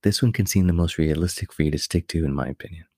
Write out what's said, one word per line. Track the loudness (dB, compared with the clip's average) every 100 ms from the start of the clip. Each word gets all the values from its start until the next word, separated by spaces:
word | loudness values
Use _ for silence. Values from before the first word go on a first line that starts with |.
this | 0 2
one | 0
can | 0 2
seem | 4 4
the |
most | 2 0 0
realistic | 0 2 -2 -4 -10
for | -2
you | 0
to | 0
stick | -2 -2 0
to, | -2 0
in |
my | -2 -4
opinion. | -8 -12 -16 -18